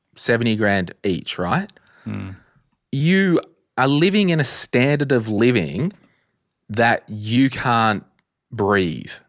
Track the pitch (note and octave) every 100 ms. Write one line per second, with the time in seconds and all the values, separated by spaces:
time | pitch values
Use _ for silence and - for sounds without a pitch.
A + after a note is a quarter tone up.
0 | _ - - A#2 A#2 G#2+ G#2 G2 F2 -
1 | G2+ E2+ - - F2+ D#3 G3+ - _ _
2 | A2 G#2 F#2+ G2 _ _ _ _ _ C3+
3 | D#3 F#3+ F#3+ E3 - _ _ - C3+ C#3+
4 | F#3 G#3 F#3+ D#3+ C#3 - - B2 C3+ D3
5 | C#3 B2+ A2 G#2 A#2+ A#2+ D2+ D#2+ E3+ -
6 | _ _ _ _ _ _ _ G#2+ A#2 A2+
7 | - G#2+ G#2 A#2+ C3+ - C3 A#2 A2 G#2
8 | - _ _ _ _ A#2 G2+ G2+ F2 C#2
9 | - -